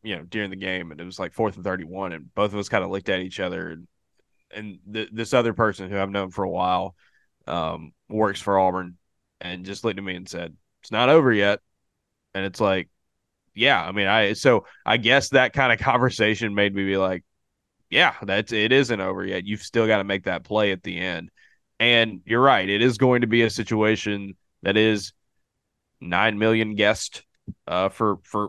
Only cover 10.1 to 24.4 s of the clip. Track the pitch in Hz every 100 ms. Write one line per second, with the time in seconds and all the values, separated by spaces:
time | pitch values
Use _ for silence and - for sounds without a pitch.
10.1 | 92 92 85 85 - _ _ - 110 123
11.1 | 160 131 107 101 104 _ _ _ _ _
12.1 | _ _ 95 98 90 104 95 87 _ _
13.1 | _ _ _ _ 101 123 113 82 98 98
14.1 | 110 101 110 139 113 - - - 117 113
15.1 | 135 - 135 127 139 127 113 135 123 127
16.1 | - 107 107 113 101 104 98 98 98 95
17.1 | 90 - _ _ _ _ _ _ - 165
18.1 | - 104 98 107 113 110 131 123 107 95
19.1 | 92 95 95 98 107 - 117 110 107 98
20.1 | 98 92 85 - 104 104 92 87 87 92
21.1 | 85 85 _ _ _ _ - 117 117 113
22.1 | 92 - 113 135 117 95 101 123 107 131
23.1 | 123 117 117 113 110 110 110 107 107 -
24.1 | 101 98 92